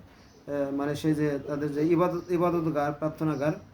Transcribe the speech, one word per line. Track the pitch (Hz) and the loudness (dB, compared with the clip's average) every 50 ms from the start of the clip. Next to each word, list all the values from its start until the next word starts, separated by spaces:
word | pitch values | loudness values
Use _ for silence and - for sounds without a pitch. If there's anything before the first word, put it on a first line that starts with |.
| - - - - - - - - - - 143 | -14 -20 -20 -20 -20 -20 -20 -18 -10 -6 -4
আহ, | 143 139 139 139 | -2 -2 -2 -2
মানে | 139 139 147 147 | -2 -2 -2 -2
সেই | 143 - 160 156 | 0 0 0 2
যে | 147 151 147 143 139 | 2 2 0 0 -2
তাদের | 139 - 147 143 147 147 143 | -4 -4 -4 -4 -4 -2 0
যে | 147 151 | 0 2
ইবাদত, | 165 175 160 180 175 170 175 165 - | 4 4 4 4 2 0 -2 -4 -2
ইবাদতগার, | 180 165 175 175 170 170 160 156 139 147 143 147 151 | 0 2 2 2 2 2 0 0 0 0 0 0 -2
প্রার্থনাগার, | - 156 156 151 - 160 156 151 131 143 151 175 202 - - | -2 -4 -4 -2 -2 -2 0 0 0 0 0 -2 -2 -6 -16